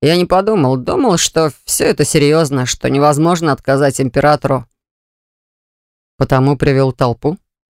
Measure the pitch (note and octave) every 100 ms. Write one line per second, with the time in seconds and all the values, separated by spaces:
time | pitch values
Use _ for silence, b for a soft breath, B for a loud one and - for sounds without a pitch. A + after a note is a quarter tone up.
0 | C#3+ F3 F3+ F#3 G3+ G#3+ C3 C3 B2 -
1 | C4 E3+ - D#3+ D#3 - - - - E3+
2 | C#3+ D#3 D3 D#3 D3+ C3+ B2+ - C3 C3+
3 | D3 C#3+ E3 F3 D#3+ C3+ - C#3 C#3+ B2+
4 | C3+ C#3+ C#3+ D3 C3+ C3+ A#2+ _ _ _
5 | _ _ _ _ _ _ _ _ _ _
6 | _ - C3 C3+ C3+ C#3 D3 C3+ C3 B2
7 | B2+ A#2 D3 F#3+ _ _ _